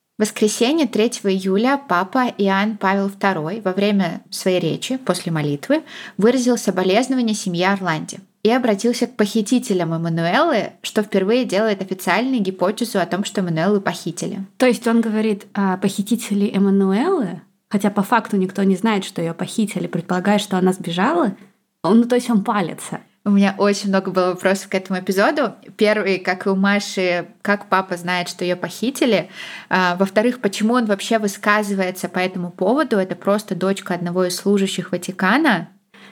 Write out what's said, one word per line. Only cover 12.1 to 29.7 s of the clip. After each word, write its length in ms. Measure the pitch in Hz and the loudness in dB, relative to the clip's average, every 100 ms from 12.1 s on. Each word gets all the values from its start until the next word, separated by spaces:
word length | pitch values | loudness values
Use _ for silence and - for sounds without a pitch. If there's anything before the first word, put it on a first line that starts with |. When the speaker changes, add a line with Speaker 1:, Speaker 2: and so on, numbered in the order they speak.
| 180 254 254 | 0 0 0
Speaker 1:
гипотезу 600 | 185 185 180 214 233 196 | -2 0 -2 -2 -2 -2
о 80 | 170 | 0
том, 180 | 180 | -2
что 180 | 208 - | -4 -2
Эммануэлу 380 | 180 160 180 208 | -2 0 2 0
похитили. 600 | 196 170 175 165 170 - 190 - | 0 -6 -8 -6 -6 -6 -8 0
Speaker 2:
То 100 | 254 | 2
есть 200 | 247 233 | 2 2
он 140 | 233 | 2
говорит, 440 | 226 214 220 202 - | 2 0 0 -2 -6
а, 240 | - 196 185 | -2 0 0
«Похитители 720 | 196 196 196 233 - 202 202 | -2 -2 -2 -2 -2 0 0
Эммануэлы», 880 | 190 196 196 190 196 330 370 190 170 - _ - | 2 2 4 4 2 2 0 0 -6 -14 _ -4
хотя 220 | 208 202 | -2 0
по 120 | 202 | 0
факту 340 | 196 233 226 202 | 2 2 2 0
никто 240 | 185 196 | 0 0
не 140 | 196 185 | 2 2
знает, 280 | 226 202 | 2 0
что 160 | 190 - | -2 -6
её 140 | 165 | -6
похитили, 520 | 165 185 - 202 180 170 | -4 -6 -2 -2 -2 -4
предполагает, 540 | 170 - 180 180 208 | -4 -2 -2 2 0
что 160 | 208 185 | 0 0
она 160 | 185 | 2
сбежала. 640 | 185 - 170 226 349 247 - - _ _ _ | 0 -4 -2 0 2 0 -2 -12 _ _ _
Он, 180 | - 226 | 2 4
ну, 40 | 240 | 4
то 60 | |
есть 160 | 247 247 | 2 2
он 120 | 220 | 0
палится. 580 | 220 208 160 156 - - - _ | 0 -2 -2 -6 -10 -12 -14 _
Speaker 1:
У 60 | 202 | 2
меня 260 | 202 196 196 | 4 4 4
очень 300 | 202 202 202 | 2 2 0
много 240 | 190 190 | 0 0
было 140 | 180 180 | 0 0
вопросов 400 | 180 185 196 - | 2 0 0 -2
к 60 | 190 | -6
этому 240 | 190 185 | -4 -6
эпизоду. 540 | 185 190 233 302 226 - - - | -2 2 2 2 -2 -4 -10 0
Первый, 420 | 208 214 196 185 | 2 2 2 0
как 260 | 185 185 202 | 0 -2 0
и 20 | |
у 40 | |
Маши, 720 | 190 196 202 202 - 180 175 170 - | 2 2 2 -2 -2 0 0 -4 -6
как 260 | - 202 - | -2 -2 0
папа 280 | 190 185 175 | 0 0 -4
знает, 320 | 175 180 175 | -4 -4 -4
что 160 | - | -4
её 100 | 180 180 | -4 -2
похитили. 720 | 165 - 226 - 269 196 - - - - | -4 -4 -4 0 2 2 0 -10 -16 -14
А, 280 | - | -2